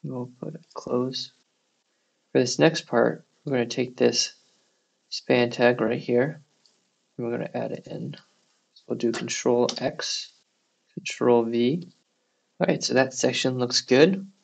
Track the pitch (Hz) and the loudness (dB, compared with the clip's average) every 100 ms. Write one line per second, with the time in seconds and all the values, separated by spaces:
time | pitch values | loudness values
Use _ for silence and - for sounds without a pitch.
0 | 151 127 123 - - 156 _ - - 123 | -10 -10 -10 -12 -14 -14 _ -14 -4 -2
1 | 127 127 - _ _ _ _ _ _ _ | -2 -6 -12 _ _ _ _ _ _ _
2 | _ _ _ 135 127 - 156 156 - 120 | _ _ _ 0 0 4 2 2 -2 2
3 | 120 - _ _ - 131 120 131 123 - | 2 0 _ _ -4 -2 -2 -2 -6 2
4 | 123 117 - - _ _ _ _ _ _ | 2 2 -4 -6 _ _ _ _ _ _
5 | _ - - 127 120 120 123 123 113 123 | _ -16 0 2 2 4 4 4 0 -2
6 | - 120 139 156 _ _ _ _ _ _ | 0 0 0 -4 _ _ _ _ _ _
7 | _ - 117 117 - 123 110 - - - | _ -10 -6 -6 -6 -6 -8 -10 -12 -10
8 | - - _ _ _ _ _ - - - | -10 -12 _ _ _ _ _ -20 -10 -2
9 | 117 113 117 - 135 120 120 - 131 156 | -2 -2 -6 -4 0 2 2 -2 -6 -6
10 | - - - _ _ _ _ _ _ - | -8 -8 -10 _ _ _ _ _ _ -14
11 | - - 123 120 113 120 120 165 170 _ | -12 -2 2 4 2 0 2 0 -6 _
12 | _ _ _ _ _ _ - - - 123 | _ _ _ _ _ _ -2 0 2 2
13 | 131 - 131 127 131 127 123 - - 127 | 2 2 -2 0 -2 -2 0 -2 4 6
14 | 165 196 - _ | 6 4 -6 _